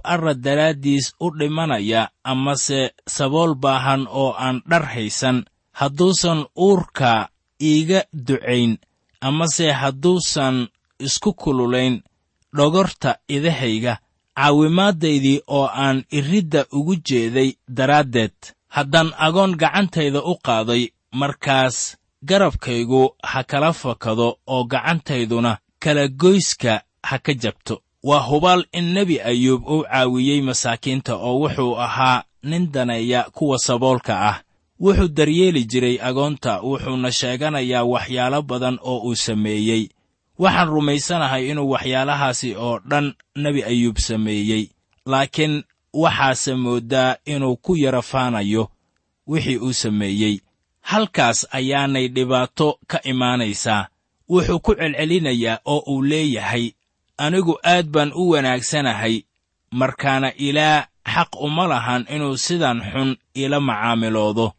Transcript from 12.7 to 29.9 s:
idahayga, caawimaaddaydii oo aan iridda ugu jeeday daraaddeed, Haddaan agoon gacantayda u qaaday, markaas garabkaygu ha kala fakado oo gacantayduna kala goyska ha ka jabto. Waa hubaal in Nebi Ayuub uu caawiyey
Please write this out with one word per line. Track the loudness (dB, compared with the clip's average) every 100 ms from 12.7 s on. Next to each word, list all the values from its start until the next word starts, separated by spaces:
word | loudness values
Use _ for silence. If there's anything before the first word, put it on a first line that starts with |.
| 4 0 -2 -4 -4
idahayga, | -4 -2 0 0 0 0 -2 -4 _ _ _ 0
caawimaaddaydii | 4 4 4 4 4 2 2 2 2 2
oo | 0 0 0
aan | 0 0 0 -2
iridda | -4 0 2 2 0 0
ugu | -2 -2 -2
jeeday | 0 0 0 2 0 -2 -8
daraaddeed, | -2 2 2 2 0 -2 -4 -20 -20 _
Haddaan | -4 2 2 2 2
agoon | 2 4 2 2
gacantayda | 0 2 0 0 0 0
u | -2 -2
qaaday, | 0 0 2 0 -2 _ _
markaas | -4 -4 -2 0 2 2 0 -8 -10 _ _
garabkaygu | 0 4 4 0 -2 -2 2 4 4 2
ha | -8 -6
kala | -2 0 0
fakado | 0 -4 -4 -2 2 0 0 -4
oo | -4
gacantayduna | -2 -2 -2 -2 -2 -4 0 0 0 -2 _ _
kala | 0 2 0
goyska | 2 4 4 2 -2 0 -2 -4 _
ha | -8 -6
ka | -4
jabto. | -4 -4 -6 -8 -10 _ _
Waa | 2 2
hubaal | 2 2 4 4 0
in | -4 -2
Nebi | 0 0 0
Ayuub | 0 2 4 2 0
uu | -2
caawiyey | 0